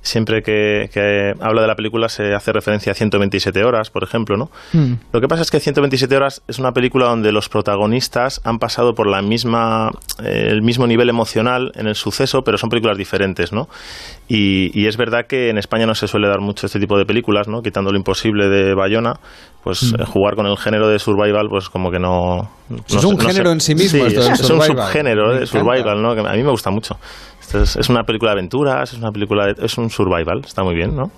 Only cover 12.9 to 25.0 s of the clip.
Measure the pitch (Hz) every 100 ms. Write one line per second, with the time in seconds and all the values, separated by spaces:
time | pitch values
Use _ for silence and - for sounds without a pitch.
12.9 | 98 95 95 98 92 87 104 147 - -
13.9 | - - - - 110 98 95 92 - 107
14.9 | 107 117 117 117 131 120 107 - 110 113
15.9 | 107 104 110 104 98 101 101 104 101 98
16.9 | 101 98 107 113 101 104 110 113 95 98
17.9 | 98 95 95 113 104 101 98 98 98 95
18.9 | 110 117 127 - - - - - 92 123
19.9 | 113 - 98 101 104 101 101 - 107 107
20.9 | 104 - 101 104 104 107 101 95 95 90
21.9 | 90 90 90 90 90 104 - - 117 107
22.9 | 101 165 202 117 190 185 160 151 156 190
23.9 | 151 123 104 123 127 131 160 156 131 107
24.9 | 151